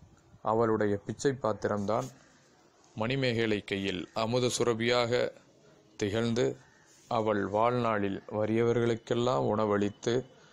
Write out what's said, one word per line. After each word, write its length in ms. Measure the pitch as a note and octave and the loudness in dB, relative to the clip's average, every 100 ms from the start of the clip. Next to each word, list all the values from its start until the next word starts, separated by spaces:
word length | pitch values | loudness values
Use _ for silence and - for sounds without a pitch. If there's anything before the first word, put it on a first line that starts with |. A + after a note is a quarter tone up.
| - - - - | -20 -20 -20 -8
அவளுடைய 540 | - A2 A2+ A2 G#2+ G2+ | -2 2 2 2 2 0
பிச்சை 360 | - A2 G#2 | -4 -2 -2
பாத்திரம்தான் 720 | B2+ A2 G2+ G#2 G#2 G2 A2+ C3 - - - _ _ _ _ - | 0 -2 -2 -2 -2 0 -2 -2 -10 -20 -20 _ _ _ _ -16
மணிமேகலை 680 | - A2+ C#3 C3 A2+ A2+ G#2 | -6 -2 0 0 2 2 0
கையில் 440 | - G2 G2 F#2 - | -2 -4 -2 -4 -6
அமுத 360 | - A2+ B2 B2 - | -4 -2 0 0 0
சுரபியாக 760 | A#2+ A2+ A#2 A#2+ A#2 B2 A#2+ - - - - - - - | 0 0 2 2 2 0 -2 -6 -20 -20 -20 -20 -18 -4
திகழ்ந்து, 600 | G#2 A2 A#2 A#2 C3 C3 - - - - - | -2 0 0 0 0 -2 -12 -20 -20 -20 -6
அவள் 380 | A#2 G#2+ G#2 G2 | -2 0 0 0
வாழ்நாளில் 760 | G#2 A#2 B2 A#2 G#2+ G2+ F#2+ - | 2 2 2 0 0 -2 -4 -6
வறியவர்களுக்கெல்லாம் 1160 | G#2+ G#2+ A2 A#2 A#2 A#2 A2+ - A#2+ B2 C3+ B2 | -4 0 2 2 2 0 -2 -2 -2 0 0 0
உணவளித்து 760 | G#2+ G#2+ G2+ G2+ - A#2+ A#2+ - - - | 0 2 2 0 -2 -2 -2 -2 -14 -20